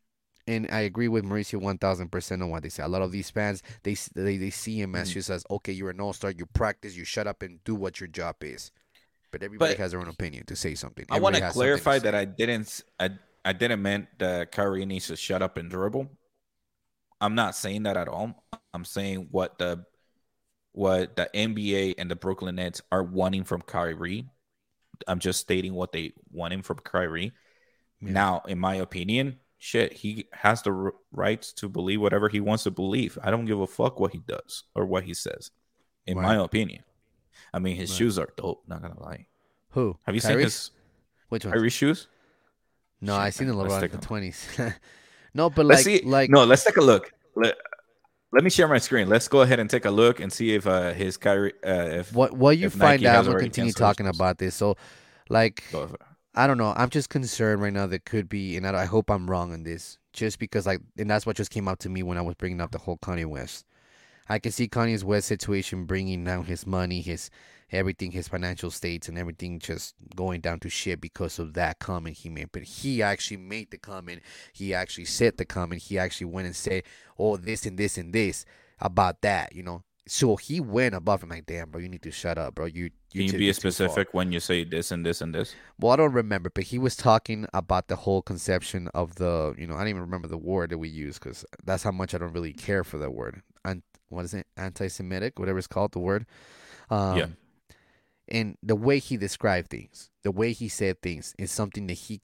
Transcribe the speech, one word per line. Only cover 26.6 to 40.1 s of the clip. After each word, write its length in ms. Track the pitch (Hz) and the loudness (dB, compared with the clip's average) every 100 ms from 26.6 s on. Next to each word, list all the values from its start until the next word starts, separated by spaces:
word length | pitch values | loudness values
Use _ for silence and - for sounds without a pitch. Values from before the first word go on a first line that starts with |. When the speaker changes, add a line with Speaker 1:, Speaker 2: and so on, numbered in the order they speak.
Speaker 2:
from 160 | - 80 | -6 -10
Kyrie. 540 | - 92 87 82 104 - _ _ _ _ _ _ | -4 -2 0 -2 -6 -8 _ _ _ _ _ _
Speaker 1:
Yeah. 120 | 101 | -2
Speaker 2:
Now, 300 | 98 98 90 - | 2 4 2 -2
in 100 | 90 | -2
my 180 | 92 95 | -2 -2
opinion, 600 | 90 90 92 120 139 127 _ _ | -4 -6 -2 0 -2 -6 _ _
shit, 340 | - 143 101 | -2 0 0
he 360 | - 104 107 - | -2 -8 -8 -12
has 300 | - 104 113 | 0 2 2
the 80 | 101 | 0
r-, 220 | 92 98 - _ | -2 -4 -6 _
rights 400 | 95 98 113 - | -2 0 0 -6
to 140 | - 101 | -10 -6
believe 320 | 98 92 104 | -4 -2 2
whatever 280 | 101 101 104 | 4 4 4
he 120 | 104 | 2
wants 240 | 104 110 | 0 0
to 60 | 98 | 0
believe. 480 | 87 95 120 117 - | -2 0 0 -2 -2
I 80 | 107 | 0
don't 140 | 113 113 | 0 0
give 140 | 104 | 0
a 60 | 95 | -2
fuck 340 | - 120 - | 0 0 2
what 120 | 95 | -2
he 80 | 85 | -2
does 440 | - - - - - | -8 -10 -10 -16 -8
or 120 | - 95 | -4 0
what 180 | 92 | 0
he 100 | 90 | -2
says, 360 | 85 - - - _ _ _ _ _ - | -8 -8 -8 -12 _ _ _ _ _ -6
in 120 | 90 | 0
Speaker 1:
Right. 20 | |
Speaker 2:
my 160 | 92 110 | 4 4
opinion. 480 | 87 107 101 50 - _ _ _ _ - - | 2 0 -2 -6 -20 _ _ _ _ -20 -10
I 60 | 90 | -4
mean, 180 | 92 90 | -4 -4
his 140 | 90 | -4
Speaker 1:
Right. 40 | |
Speaker 2:
shoes 240 | 92 117 92 | 2 2 2
are 140 | - - | -4 -4
dope, 280 | 92 - - | -6 -8 -10
not 140 | 82 | -12
gonna 180 | 85 - | -12 -14
lie. 260 | 78 80 - _ _ _ _ | -14 -14 -16 _ _ _ _
Speaker 1:
Who? 280 | 131 113 87 | -2 -2 -2
Speaker 2:
Have 120 | - | -2